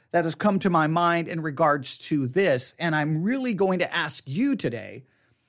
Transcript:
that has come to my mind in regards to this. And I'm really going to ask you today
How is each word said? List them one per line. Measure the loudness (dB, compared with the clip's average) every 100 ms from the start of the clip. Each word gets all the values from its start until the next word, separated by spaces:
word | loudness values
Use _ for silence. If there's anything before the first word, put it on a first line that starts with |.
| _
that | 0
has | 0
come | 0 2 2
to | 2
my | 2 2
mind | 2 2 2 -2
in | -4
regards | -6 2 2 2 -2 -10
to | -2 -2 0
this. | 2 2 2 -2 -6
And | -2 0
I'm | 0 0
really | 0 -2 -2
going | 0 0 2
to | 0
ask | -2 -4 -6 -6
you | -2 0 0
today | -2 -4 -10 -16 -18 _ _ _